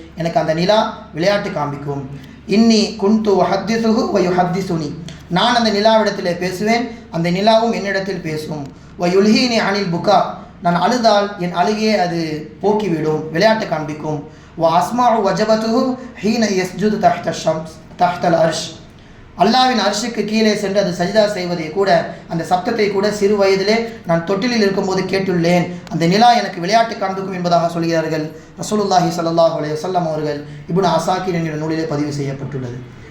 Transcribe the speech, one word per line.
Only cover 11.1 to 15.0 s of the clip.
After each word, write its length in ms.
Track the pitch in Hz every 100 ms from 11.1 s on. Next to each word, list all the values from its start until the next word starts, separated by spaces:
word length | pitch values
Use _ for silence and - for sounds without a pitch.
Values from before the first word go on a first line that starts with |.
| 202 202 175
என் 160 | 175 190
அழுகையை 440 | 202 214 220 202
அது 200 | 180 170 160 151 156 -
போக்கிவிடும், 720 | 196 208 202 160 156 156 -
விளையாட்டு 360 | 156 220 220 202
காண்பிக்கும். 520 | 160 151 147 156 147 - - - -
"வ 20 |
அஸ்மாஉ 580 | 165 170 180 240